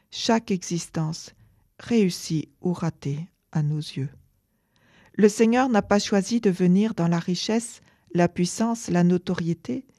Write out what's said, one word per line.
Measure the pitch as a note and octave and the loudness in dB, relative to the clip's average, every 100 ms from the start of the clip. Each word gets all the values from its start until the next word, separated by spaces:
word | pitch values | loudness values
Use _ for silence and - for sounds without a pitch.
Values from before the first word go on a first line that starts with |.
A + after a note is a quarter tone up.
| _ | _
chaque | - - A3+ A#3 | -8 0 0 0
existence, | F#3+ - E3+ - - D#3 E3 - _ _ _ _ _ | -6 -4 -8 -6 -6 -6 -6 -14 _ _ _ _ _
réussie | - A#3 F#3+ - - D#3+ - _ | -2 2 2 0 -4 -6 -6 _
ou | F3+ | -6
ratée | F3 E3 - C#3 C#3+ F3 _ _ | -4 -4 -6 -8 -8 -10 _ _
à | D#3+ | -4
nos | D3 D3+ | -2 -4
yeux. | D3+ - C#3 - _ _ _ _ _ _ _ _ _ | -6 -8 -8 -10 _ _ _ _ _ _ _ _ _
Le | - G#3 | 2 2
Seigneur | - A3+ A#3+ C4 | 6 4 4 2
n'a | G#3+ | 2
pas | - G#3 | 2 0
choisi | - G3+ F#3 A#3 | 2 0 0 0
de | G#3 | 0
venir | F3+ F3+ F#3 A3 | 2 4 4 2
dans | - E3+ | 0 0
la | E3+ | 0
richesse, | F3+ F3 - A3 A#3 - _ _ _ | -2 -4 -2 -2 -4 -14 _ _ _
la | E3+ F3 | 0 0
puissance, | - F3+ - A3+ A#3 - | 2 -4 -2 -4 -4 -2
la | F3 | 2
notoriété. | F3 F3+ F#3 F3+ E3+ E3 - B3+ - | 4 2 -2 -4 -4 -6 -6 -10 -10